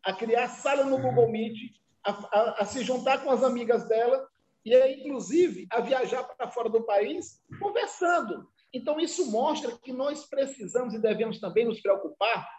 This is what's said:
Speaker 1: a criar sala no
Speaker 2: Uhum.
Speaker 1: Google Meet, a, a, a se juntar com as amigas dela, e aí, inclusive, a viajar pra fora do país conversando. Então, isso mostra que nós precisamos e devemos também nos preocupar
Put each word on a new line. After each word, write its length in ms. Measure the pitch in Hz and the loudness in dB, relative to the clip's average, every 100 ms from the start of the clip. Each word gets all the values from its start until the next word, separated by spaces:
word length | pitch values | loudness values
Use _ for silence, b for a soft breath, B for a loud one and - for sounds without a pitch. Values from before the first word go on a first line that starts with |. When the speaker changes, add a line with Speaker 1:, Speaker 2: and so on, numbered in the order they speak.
Speaker 1:
a 80 | 190 | -4
criar 340 | 190 220 226 247 | -4 0 0 0
sala 340 | - 277 285 | -4 -2 2
no 120 | 269 262 | 2 2
Speaker 2:
Uhum. 60 | |
Speaker 1:
Google 260 | 254 247 226 | 2 4 4
Meet, 280 | 214 226 - - _ _ _ | 2 -4 -8 -14 _ _ _
a, 80 | 202 | -6
a, 500 | 202 202 208 226 - | -6 0 2 2 0
a 20 | 196 | -4
se 180 | 269 | -4
juntar 400 | 226 247 262 269 | -4 -2 2 0
com 60 | 285 | 2
as 140 | 247 | 2
amigas 440 | 254 240 233 233 226 | 2 0 2 0 2
dela, 400 | 220 240 262 269 _ _ _ 214 | 2 4 2 -2 _ _ _ 4
e 100 | 254 | 6
aí, 240 | 262 269 | 6 2
inclusive, 680 | 294 262 180 302 349 185 - | -6 -6 0 4 4 2 -4
a 100 | 226 | -2
viajar 440 | 226 262 233 254 | 0 0 0 -4
pra 260 | 254 - 240 | -6 -10 -8
fora 200 | 247 226 | -4 0
do 140 | 226 | 0
país 560 | 226 202 220 339 - - _ - | 2 2 2 -4 -10 -16 _ -6
conversando. 880 | 403 440 453 - 349 349 233 - - _ _ | -4 -2 -4 -2 0 0 -2 -8 -12 _ _
Então, 260 | 254 302 302 | -8 -4 -2
isso 320 | 330 - 294 | -2 -2 -2
mostra 460 | 214 285 302 285 - | 0 0 0 -4 -10
que 160 | - | -12
nós 320 | 254 277 302 - | -4 -4 -6 -6
precisamos 680 | 269 269 - 190 247 247 | -4 -4 -4 -6 -4 -4
e 60 | 220 | -2
devemos 400 | 214 214 220 - | 0 0 -2 -4
também 260 | 185 220 233 | -2 0 0
nos 140 | 220 | -2
preocupar 720 | 208 196 160 - 262 208 - | 0 0 0 -2 0 0 -4